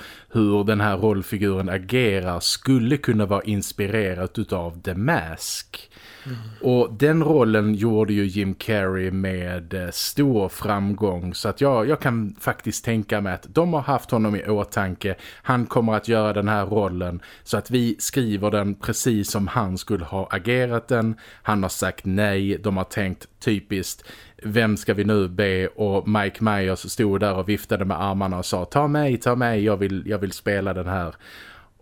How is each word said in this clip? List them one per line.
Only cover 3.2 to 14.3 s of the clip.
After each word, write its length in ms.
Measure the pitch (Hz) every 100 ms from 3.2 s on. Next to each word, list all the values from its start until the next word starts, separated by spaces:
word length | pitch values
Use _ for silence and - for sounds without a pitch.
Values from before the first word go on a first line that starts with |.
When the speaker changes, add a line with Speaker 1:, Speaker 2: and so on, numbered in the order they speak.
| 98
Speaker 1:
vara 180 | 98
inspirerat 960 | 107 104 - - 101 110 98 90 92 -
utav 420 | 101 95 85 85
The 120 | 101
Mask. 960 | 90 127 147 80 82 - - - - - - - - 135
Speaker 2:
Mm. 120 | 120 110 -
Speaker 1:
Och 320 | 135 123 113
den 300 | 110 143 160
rollen 520 | 151 151 113 107 107 101
gjorde 380 | 113 107 107
ju 120 | 104 101
Jim 280 | 104 98
Carrey 580 | 92 - 104 95 95 92
med, 600 | 95 95 92 90 90 85
eh, 160 | 95 87
stor 580 | - - - 143 113 95
framgång, 840 | - 104 101 101 95 101 87 90
så 160 | 85 107
att 120 | -
jag, 260 | 139 120 117
jag 120 | 151
kan 360 | 139 117 101 -
faktiskt 460 | - - 113 - -
tänka 360 | 110 101 107
mig 120 | 98
att 140 | 87 -
de 240 | 120 175
har 80 | 156
haft 300 | 147 127 -
honom 240 | 117 107